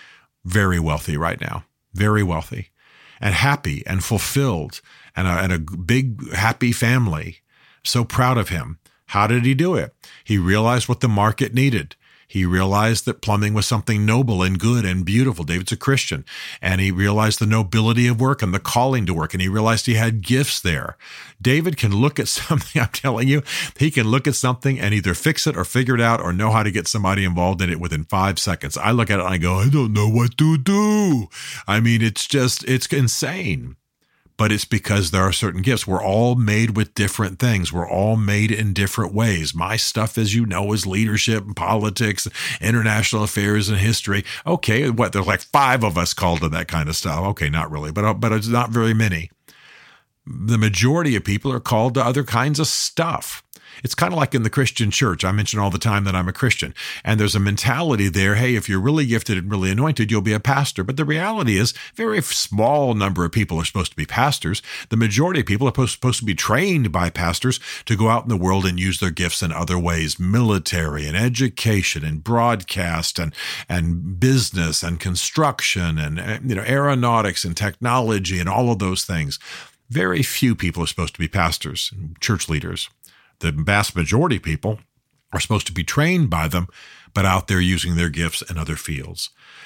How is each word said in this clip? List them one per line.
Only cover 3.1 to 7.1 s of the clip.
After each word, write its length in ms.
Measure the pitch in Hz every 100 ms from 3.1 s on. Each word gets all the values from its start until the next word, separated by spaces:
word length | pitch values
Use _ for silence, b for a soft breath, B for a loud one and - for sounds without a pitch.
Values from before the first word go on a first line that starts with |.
| B
and 140 | 101
happy 500 | 90 127 143 - 71 -
and 180 | 92
fulfilled 760 | - 104 - 139 135 87 76 - B B B -
and 120 | 92
a, 40 |
and 200 | 87 95
a 60 | 87
big, 760 | 78 87 90 123 131 101 -
happy 380 | - 110 - 123
family. 680 | 120 117 127 110